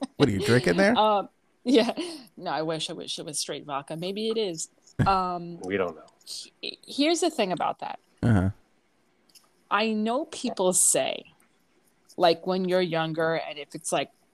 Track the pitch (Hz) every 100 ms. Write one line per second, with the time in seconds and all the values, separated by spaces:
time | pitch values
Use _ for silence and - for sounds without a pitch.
0 | 269 - 127 98 107 123 175 175 196 233
1 | 214 202 - _ _ _ 247 262 226 -
2 | 349 311 226 - 175 147 160 160 165 156
3 | - - 160 147 - 143 143 139 143 160
4 | 180 202 220 220 202 165 - _ _ -
5 | 156 190 180 175 170 170 180 98 87 -
6 | - _ - - - _ - - - 240
7 | 302 339 349 - 190 - 156 - - -
8 | _ - 117 104 95 - _ _ _ _
9 | _ _ _ - _ _ - 202 220 214
10 | 214 254 320 - 240 - 185 180 - 139
11 | 131 - - _ _ _ _ _ _ _
12 | _ - 175 165 185 185 185 185 180 160
13 | 160 160 160 160 - 147 143 165 - 160
14 | 139 _ _